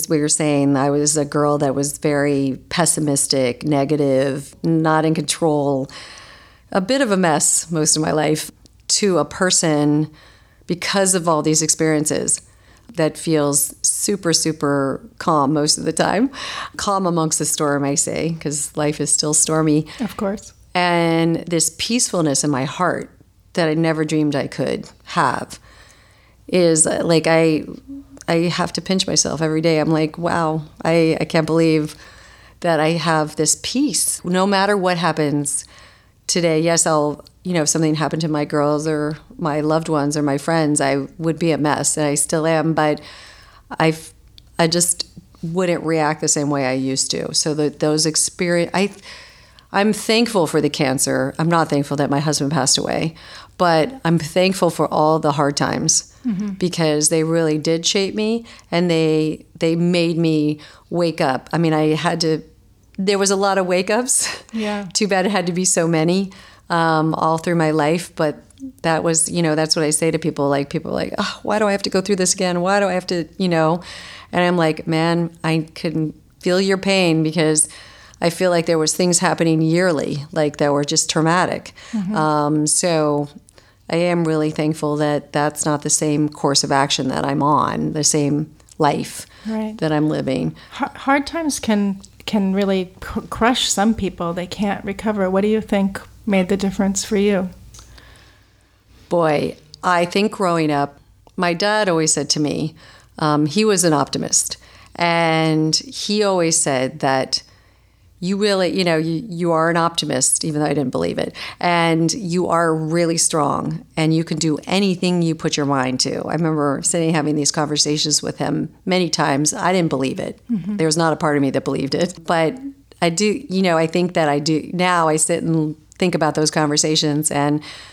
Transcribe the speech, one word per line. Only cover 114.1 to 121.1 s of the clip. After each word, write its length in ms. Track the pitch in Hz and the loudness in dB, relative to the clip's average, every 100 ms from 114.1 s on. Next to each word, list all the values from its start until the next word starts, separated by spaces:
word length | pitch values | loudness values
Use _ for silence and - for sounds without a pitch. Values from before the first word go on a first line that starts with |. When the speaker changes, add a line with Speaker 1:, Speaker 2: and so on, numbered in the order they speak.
Speaker 1:
you 100 | 160 | 2
can 140 | 165 156 | 0 -2
do 200 | 160 147 - | 0 -2 0
anything 540 | 190 202 180 180 175 | 0 2 2 0 2
you 140 | 165 | 0
put 220 | 160 160 156 | 0 -2 -2
your 100 | 139 | 0
mind 340 | 139 127 127 | 0 0 -2
to. 240 | 139 - - | -2 -4 -4
I 60 | |
remember 480 | 156 165 156 143 135 | -2 0 0 0 0
sitting 300 | - 175 160 | -2 0 2
having 220 | 165 147 147 | 2 0 0
these 140 | 143 | 0
conversations 720 | - 147 147 147 151 151 143 | 0 -2 -2 -2 -2 0 -2
with 160 | - - | -2 -4
him 360 | 147 156 156 - 185 | -2 -2 -6 -8 -2
many 240 | 185 170 | 0 0
times. 420 | - 156 139 147 | 0 0 2 0
I 200 | 220 175 | 0 0
didn't 180 | 185 165 | 2 0
believe 280 | 139 131 190 | 0 -2 -4
it. 220 | - - - | -8 -8 -6
Speaker 2:
Mm-hmm. 280 | 220 170 208 | -4 -4 -2
Speaker 1:
There 80 | 160 | 0
was 100 | 156 | 2
not 160 | 165 | 0